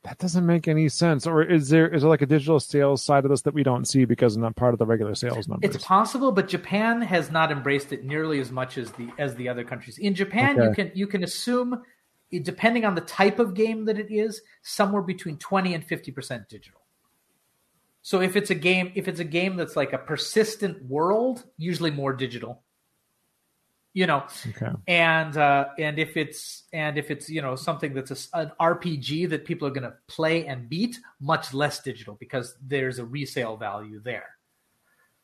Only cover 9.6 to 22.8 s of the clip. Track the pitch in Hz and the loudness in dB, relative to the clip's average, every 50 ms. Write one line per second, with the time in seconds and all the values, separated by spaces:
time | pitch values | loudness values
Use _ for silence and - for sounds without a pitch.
9.6 | 120 - 127 120 - - 110 - 202 202 196 175 196 190 196 220 254 277 277 - | -6 -8 -10 -12 -12 -16 -12 -4 -2 -2 0 0 -2 -2 2 2 4 4 6 6
10.6 | 117 110 107 - 196 165 165 185 202 196 - 196 180 175 - - - 240 247 247 | 4 4 4 2 -2 -4 -2 -4 -4 -2 -2 -4 -4 -4 -6 -6 -4 -2 0 0
11.6 | 247 247 254 240 - _ _ _ _ _ _ _ _ _ - 180 143 175 - - | 0 -2 -4 -6 -10 _ _ _ _ _ _ _ _ _ -8 -6 -6 -6 -6 2
12.6 | - 226 233 240 220 208 185 165 165 - - - 196 202 202 - 240 208 180 190 | 2 2 2 4 2 2 0 0 -4 -6 2 4 4 4 6 4 0 0 2 0
13.6 | 220 220 226 220 220 214 214 208 214 196 214 214 214 220 202 - _ _ _ _ | 0 0 0 -2 -2 -2 -2 -2 -4 -4 -2 -2 -2 -2 -4 -8 _ _ _ _
14.6 | _ - - - 208 196 202 202 185 170 185 180 - 175 151 143 - - 196 190 | _ -14 0 0 0 2 2 0 -2 -2 -6 -6 -6 -10 -10 -10 -6 -2 0 0
15.6 | 185 185 175 156 143 - 165 151 - - 135 - - - 131 117 101 _ - 101 | 0 0 -2 -4 -4 -6 -8 -6 -6 -12 -12 -12 -10 -10 -10 -10 -10 _ -20 -20
16.6 | _ _ _ _ _ _ _ _ _ _ _ _ _ _ _ _ _ _ _ _ | _ _ _ _ _ _ _ _ _ _ _ _ _ _ _ _ _ _ _ _
17.6 | _ _ _ _ _ _ _ _ _ - - 185 185 185 185 208 202 - - 160 | _ _ _ _ _ _ _ _ _ -2 0 2 2 2 0 0 0 0 -4 0
18.6 | 147 180 185 185 180 180 - 202 190 190 165 160 175 160 147 170 180 196 185 180 | 2 2 2 2 0 -2 -4 -6 -6 -6 -6 -6 -8 -2 -2 0 0 0 -2 -4
19.6 | 165 147 - 160 139 - - 127 - - 156 139 - - - 214 214 214 - - | -6 -4 -2 -2 -2 -2 -2 -8 -6 -6 -6 -6 -6 -2 2 2 2 2 0 -4
20.6 | 202 190 165 - 135 127 131 147 160 175 202 220 233 262 254 240 - _ _ - | -6 -6 -6 -6 -10 -6 -2 0 2 2 2 2 2 0 -2 -4 -10 _ _ -8
21.6 | 156 175 175 156 170 160 147 143 139 139 131 123 131 123 117 120 120 113 123 - | -6 -4 -4 -2 -2 -2 -2 -2 -2 -2 -2 -2 -4 -6 -6 -8 -10 -10 -14 -16
22.6 | _ _ _ _ | _ _ _ _